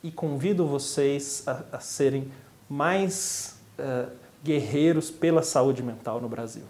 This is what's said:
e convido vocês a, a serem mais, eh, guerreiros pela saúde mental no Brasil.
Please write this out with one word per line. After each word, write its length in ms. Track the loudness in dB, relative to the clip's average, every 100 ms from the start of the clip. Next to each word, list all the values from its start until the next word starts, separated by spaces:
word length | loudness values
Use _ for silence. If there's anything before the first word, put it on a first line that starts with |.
e 80 | -10
convido 560 | -6 -4 -2 0 2 2
vocês 760 | 0 -2 2 2 2 -4 -6 -6
a, 160 | -6 -8
a 40 | -12
serem 540 | -10 2 2 2 -6 -14 -20 -20 -10
mais, 920 | 0 2 2 0 -2 -4 -6 -8 -14 -18 -8
eh, 280 | -4 -4 -4 -10 -20 -8
guerreiros 720 | 0 0 2 4 6 4 0
pela 320 | 0 4 4
saúde 360 | 4 4 4 2
mental 400 | -4 -6 -6 -6
no 80 | -6
Brasil. 360 | -8 -8 -10